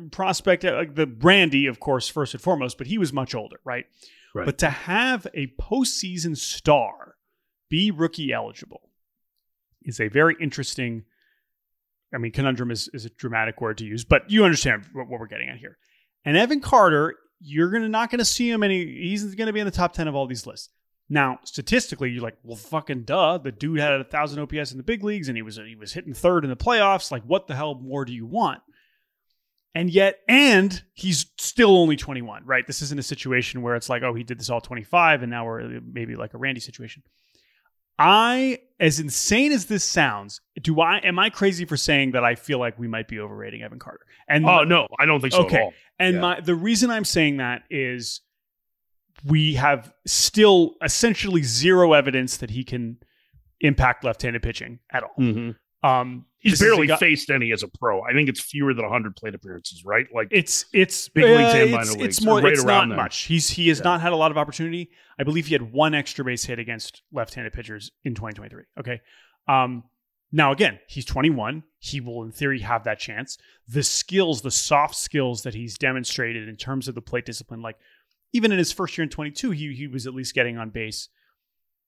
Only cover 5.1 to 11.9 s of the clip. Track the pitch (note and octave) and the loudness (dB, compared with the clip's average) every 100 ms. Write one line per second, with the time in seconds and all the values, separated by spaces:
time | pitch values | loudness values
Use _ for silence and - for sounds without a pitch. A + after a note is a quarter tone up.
5.1 | B3 - D#3+ C3+ - - B3 B3 - F#3+ | -2 -6 -8 -8 -8 -4 -2 -2 -4 -6
6.1 | F3+ E3 D3 - - - C#3+ G#2+ - - | -6 -6 -6 -8 -2 2 2 2 -8 -20
7.1 | _ _ _ _ _ _ D#3 G#3 D#3 E3 | _ _ _ _ _ _ -2 0 0 -4
8.1 | E3 C#3 A#2 A2 G#2+ - - _ _ _ | -4 -6 -6 -8 -14 -20 -20 _ _ _
9.1 | _ _ _ _ _ _ _ - A2+ A2 | _ _ _ _ _ _ _ -10 -4 0
10.1 | B2+ E3 E3 D#3 - C3 - B2 A2+ G#2+ | 4 4 2 -4 -6 -8 -6 -6 -8 -12
11.1 | _ _ _ _ _ _ _ _ | _ _ _ _ _ _ _ _